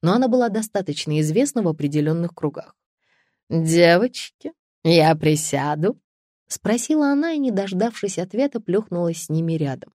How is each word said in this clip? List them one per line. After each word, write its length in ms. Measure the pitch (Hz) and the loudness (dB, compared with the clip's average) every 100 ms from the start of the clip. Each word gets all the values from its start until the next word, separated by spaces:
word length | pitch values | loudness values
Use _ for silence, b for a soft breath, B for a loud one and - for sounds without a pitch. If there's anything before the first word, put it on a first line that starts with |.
но 120 | 160 | 2
она 140 | 214 254 | 2 2
была 200 | 247 240 | 2 0
достаточно 720 | 208 220 202 190 147 - 151 | -2 -4 -6 -6 -6 -4 -2
известна 420 | 151 165 277 - | 0 0 0 0
в 60 | 190 | -2
определённых 640 | 156 147 151 147 165 170 | -2 -2 -2 0 -2 -4
кругах. 420 | - 151 139 - _ _ _ _ _ _ _ _ | -4 -6 -6 -18 _ _ _ _ _ _ _ _
Девочки, 1000 | 165 160 165 170 170 240 - - _ - - _ _ | -2 2 4 6 6 2 -4 -16 _ -16 -16 _ _
я 320 | 160 170 156 | 4 6 6
присяду? 880 | 160 156 151 - 139 139 151 175 - _ _ _ _ _ | 4 2 0 0 -4 -2 -2 -2 -4 _ _ _ _ _
спросила 640 | - - 233 - 311 285 | -8 -2 -2 0 2 2
она 220 | 285 320 | 2 0
и, 60 | 311 | -2
не 120 | 269 | -2
дождавшись 680 | 196 196 185 226 226 202 - | -2 -2 -2 -2 -2 -8 -6
ответа, 420 | 185 214 285 233 | -6 -2 -2 -2
плюхнулась 640 | 214 185 214 175 170 165 | -2 -2 -2 -4 -2 -4
с 40 | - | -4
ними 260 | 160 165 | -2 -2
рядом. 380 | 165 143 131 - | -2 -2 -6 -12